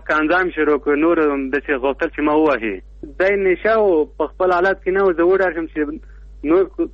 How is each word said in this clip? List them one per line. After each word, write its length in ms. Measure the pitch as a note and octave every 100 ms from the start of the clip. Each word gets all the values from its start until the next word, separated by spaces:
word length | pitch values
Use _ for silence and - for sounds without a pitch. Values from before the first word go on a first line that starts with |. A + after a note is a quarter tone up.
| -
کنځام 360 | D#3 D#3 F3+ F3+ D#3
شروع 220 | D3 C#3+
کړ، 100 | D3 D3 E3
نور 100 | E3
هم 220 | D3+ C#3 C3+
داسې 180 | C#3 - C3+
غوښتل 260 | C3+ C3+ D#3+ -
چې 60 | D3+
ما 60 | D3+
ووهي. 400 | D#3 B2 A2 F#2 - - D3+ C#3
دی 120 | F#3+ G3+ F#3+
نشه 300 | E3+ G#3+ A3
و، 280 | G#3 D#3+ D3+ -
په 80 | D3+
خپل 180 | - F#3 F3
حالت 220 | G3 F#3
کې 80 | F#3 F#3+
نه 60 |
و. 100 | G3 E3
زه 60 | E3+
وډار 220 | F#3+ F#3 D#3+
شم 120 | D#3+
چې 60 | D#3 D3 D#3+ - - - - C#3+
نور 140 | F3+ F3 - E3